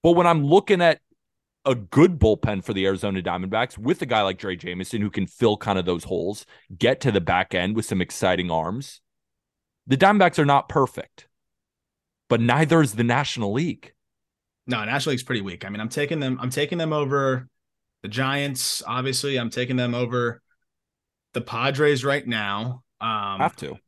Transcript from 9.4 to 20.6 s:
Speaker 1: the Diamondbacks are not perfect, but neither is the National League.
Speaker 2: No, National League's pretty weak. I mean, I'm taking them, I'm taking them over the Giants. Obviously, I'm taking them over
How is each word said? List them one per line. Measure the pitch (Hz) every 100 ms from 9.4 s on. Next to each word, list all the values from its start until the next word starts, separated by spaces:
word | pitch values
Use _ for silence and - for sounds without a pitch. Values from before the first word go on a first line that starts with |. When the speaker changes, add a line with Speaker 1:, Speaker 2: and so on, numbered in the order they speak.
| _ _ _ _ -
Speaker 1:
the | 135
Diamondbacks | 190 208 180 170
are | 143
not | 139 -
perfect, | 156 131 - - - _ _ _ _ _ _ _ _ _ _ _
but | 120
neither | 117 131 160 165
is | 143
the | 107
National | 117 123 143 - 101
League. | 113 170 101 - _ _ _ _ _ _ _ -
Speaker 2:
No, | 120 107
National | 135 151
League's | 131
pretty | - 120
weak. | 98 90 98
I |
mean, | 104
I'm | 113
taking | 151 143 160
them, | 135 127
I'm | 123
taking | 135 151 175
them | 160
over | 151 139 139 135 127 127 _ _ _ _ _
the | 104
Giants. | 110 131 139 143 127 - - -
Obviously, | 123 131 131 143 131
I'm | 120
taking | - 123 127
them | 123
over | 120 123 123 120 120 _ _